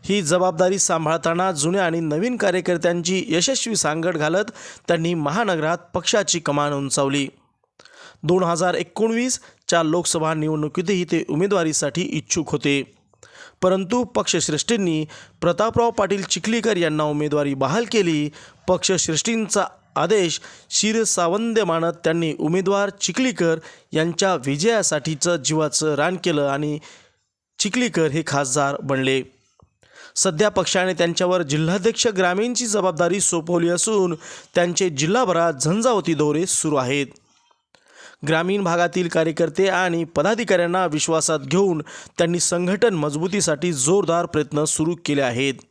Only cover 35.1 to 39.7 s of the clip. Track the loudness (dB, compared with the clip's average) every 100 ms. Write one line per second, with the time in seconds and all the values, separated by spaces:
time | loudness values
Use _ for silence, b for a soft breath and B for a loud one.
35.1 | 2 2 2 0 0 0 2 2 2 0
36.1 | 0 2 2 0 -2 0 0 0 -2 -4
37.1 | -10 _ _ _ _ _ B B B B
38.1 | B -2 0 0 0 0 2 0 0 0
39.1 | 0 0 0 -2 2 0